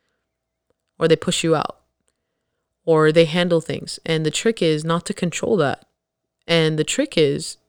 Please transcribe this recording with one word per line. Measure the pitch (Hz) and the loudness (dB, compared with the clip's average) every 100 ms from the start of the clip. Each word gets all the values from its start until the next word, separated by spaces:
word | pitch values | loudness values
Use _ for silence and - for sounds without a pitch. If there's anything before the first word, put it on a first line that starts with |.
| _ _ _ _ _ _ _ _ _ - | _ _ _ _ _ _ _ _ _ -2
or | 160 | 0
they | 156 | 2
push | - - | 0 -2
you | 170 156 | 0 0
out, | - - _ _ _ _ _ _ _ _ _ _ | -2 -8 _ _ _ _ _ _ _ _ _ _
or | - 156 156 | 0 2 4
they | 156 165 | 4 4
handle | 175 180 170 | 2 2 0
things. | - 143 - - - | -2 -8 -8 -12 -6
And | 160 156 | -2 -2
the | |
trick | - 226 226 | -2 -2 0
is | 170 156 | 0 0
not | 160 165 - | -2 -4 -4
to | |
control | 202 175 - - 220 | -4 -4 -4 -2 0
that. | 143 - _ _ _ _ _ _ - | 0 -2 _ _ _ _ _ _ -2
And | 170 160 156 | 2 2 0
the | |
trick | 156 - 285 - | -2 -2 -2 2
is | 147 147 - - | 2 0 -8 -14